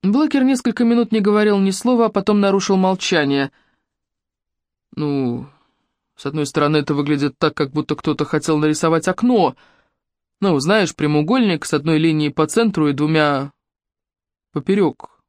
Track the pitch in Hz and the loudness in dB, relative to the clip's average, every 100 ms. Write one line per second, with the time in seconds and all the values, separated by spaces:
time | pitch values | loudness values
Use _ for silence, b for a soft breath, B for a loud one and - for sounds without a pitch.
0 | 190 240 302 277 262 262 247 240 233 240 | 0 0 2 2 2 0 -2 0 2 2
1 | 233 220 208 208 214 202 196 190 240 247 | 0 0 2 2 2 2 0 0 0 2
2 | 220 208 196 208 202 196 190 190 185 190 | 0 0 0 2 2 0 0 2 2 0
3 | - 175 143 139 139 _ _ _ _ _ | -2 0 0 0 -2 _ _ _ _ _
4 | _ _ _ _ _ _ _ _ _ - | _ _ _ _ _ _ _ _ _ -8
5 | 147 139 127 120 131 _ _ _ _ _ | -4 -2 -2 -6 -12 _ _ _ _ _
6 | _ _ 143 151 143 160 147 151 143 143 | _ _ -8 -6 -4 0 2 0 0 -2
7 | 143 143 139 - 156 - 139 147 - 151 | 0 -2 -2 -2 -4 -2 -4 -4 -6 -4
8 | - 147 151 156 - 151 151 151 165 165 | -4 -4 -4 -4 -2 0 0 0 0 0
9 | 175 185 247 233 160 - b b b b | -2 -2 2 2 0 -2 b b b b
10 | _ _ _ _ 196 147 147 214 180 - | _ _ _ _ 0 0 2 0 0 -2
11 | 151 151 151 254 220 160 - 151 151 156 | 0 0 2 2 2 0 -2 -2 0 2
12 | 160 156 147 - 156 226 226 185 151 139 | 2 0 -2 -2 0 2 0 0 -2 0
13 | 151 160 147 139 139 _ _ _ _ _ | 0 2 2 0 -6 _ _ _ _ _
14 | _ _ _ _ _ 147 135 202 170 - | _ _ _ _ _ -8 -2 2 2 -2
15 | - _ | -20 _